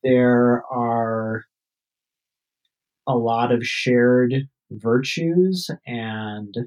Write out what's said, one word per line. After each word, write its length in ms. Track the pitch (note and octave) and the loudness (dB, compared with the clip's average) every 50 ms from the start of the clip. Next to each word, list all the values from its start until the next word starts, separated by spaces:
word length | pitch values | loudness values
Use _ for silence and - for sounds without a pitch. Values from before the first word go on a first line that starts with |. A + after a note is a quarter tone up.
| - | 2
There 600 | C3 B2+ B2 B2 B2 B2 B2 B2 A#2+ B2 - - - | 2 4 4 4 4 4 4 4 4 2 0 -2 -8
are 720 | B2+ A#2+ A#2+ A#2 A#2 A#2 A2+ A2+ A2+ A2 A2 A2 A2+ A2+ - _ _ _ _ _ _ _ _ _ _ _ _ _ _ _ _ _ _ _ _ _ _ _ _ _ _ _ _ _ _ _ _ | -6 -4 -2 -2 0 -2 -2 -2 -2 -4 -4 -4 -6 -6 -8 _ _ _ _ _ _ _ _ _ _ _ _ _ _ _ _ _ _ _ _ _ _ _ _ _ _ _ _ _ _ _ _
a 120 | C3+ C3 | -2 -2
lot 340 | A#2+ A2+ A#2 A#2 A#2 A#2+ B2 | 0 0 0 0 0 2 0
of 140 | B2 A#2 A2+ | 0 0 0
shared 800 | - - - - B2+ B2 A#2+ A#2+ B2 B2 B2+ B2+ B2 C3+ C3+ C#3 - _ _ _ _ | -4 -6 -4 0 2 2 4 4 6 4 4 4 2 0 -2 -4 -6 _ _ _ _
virtues 1000 | G#2+ G#2 - A2+ A#2 B2 C3+ - - E3 E3 E3 E3+ F3+ F#3 F#3+ F#3+ F3+ - - - - _ | -16 -6 -2 0 0 2 0 -2 -4 -2 -2 2 2 2 2 2 0 -4 -6 -10 -10 -12 _
and 720 | C3 A#2+ A#2 A2+ A2 A2 A2 G#2+ G#2+ G#2+ G#2+ G#2 G2+ - A#2 B2 | -10 -8 -8 -8 -8 -8 -8 -8 -8 -10 -10 -12 -10 -8 -10 -10